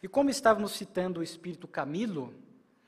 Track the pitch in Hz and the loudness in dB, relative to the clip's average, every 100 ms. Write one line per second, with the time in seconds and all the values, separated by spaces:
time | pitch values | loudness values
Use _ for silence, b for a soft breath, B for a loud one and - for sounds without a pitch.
0 | 185 277 277 - 226 208 208 - 190 - | 0 2 2 4 6 6 2 -6 -4 -2
1 | 185 170 160 - 175 165 - - 139 165 | -2 -4 -6 -8 -12 -12 -8 -6 -4 -2
2 | 226 165 120 - - - _ b | -2 -4 -8 -12 -20 -20 _ b